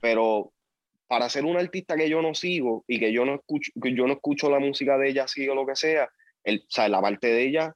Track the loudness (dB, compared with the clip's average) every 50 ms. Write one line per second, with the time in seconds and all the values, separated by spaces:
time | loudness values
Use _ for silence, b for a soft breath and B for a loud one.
0 | 2 2 2 4 4 2 2 0 -2 -4 _ _ _ _ _ _ _ _ _ _
1 | _ _ -2 0 0 0 -2 -2 -2 0 0 0 -2 -2 -4 -10 -6 -4 -2 0
2 | 0 2 2 0 0 -2 -2 -4 -4 -4 -2 -2 0 -2 -2 -4 -4 -4 -2 0
3 | 0 2 2 2 2 0 -2 -4 _ -4 -4 -4 -4 -6 _ -6 -4 -2 0 2
4 | 2 0 0 0 -2 -4 -2 0 2 2 2 2 2 0 -2 -2 0 2 2 2
5 | 2 2 0 0 -2 -4 -6 -6 -4 -2 -2 0 0 0 -2 0 0 0 0 0
6 | 0 -2 b b b b b _ _ -4 -4 -4 _ _ -2 0 2 2 2 2
7 | 2 0 0 0 0 2 2 2 2 2 2 0 0 -2 -6